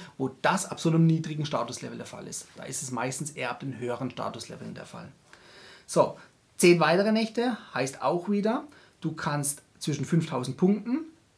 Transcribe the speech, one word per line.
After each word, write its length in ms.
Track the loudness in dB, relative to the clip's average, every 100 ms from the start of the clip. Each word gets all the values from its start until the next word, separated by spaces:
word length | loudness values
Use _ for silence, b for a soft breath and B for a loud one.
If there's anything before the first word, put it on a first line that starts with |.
| B B
wo 140 | -6 0
das 280 | 0 0 -2
ab 100 | -2
so 100 | 2
einem 160 | 6 6
niedrigen 400 | 4 0 -6 -4
Statuslevel 520 | -4 -4 -8 -12 -12
der 80 | -14
Fall 220 | -14 -12
ist. 200 | -12 -14 -16
Da 80 |
ist 200 | -10 -8
es 80 | -6
meistens 400 | -4 -4 -4 -8
eher 180 | -6 -6
ab 100 | -6
den 180 | -8 -8
höheren 340 | -6 -4 -6
Statusleveln 640 | -6 -8 -8 -14 -14 -12 -14
der 100 | -14
Fall. 240 | -16 -18 -20 _ B B B B B B
So, 300 | 2 2 B B B _ 6
zehn 220 | 8 8
weitere 320 | 6 4 4
Nächte 460 | 2 0 -2 -2 -2 -6
heißt 280 | -4 -4 -2
auch 280 | -2 0 0
wieder, 340 | 0 2 -2 -4 B B B
du 100 | -6
kannst 520 | -4 -2 0 -2 -4 _ -8
zwischen 260 | -4 -2 2
fünftausend 500 | 2 2 -2 -4 2
Punkten 440 | 4 4 0 -4 -4 -16 _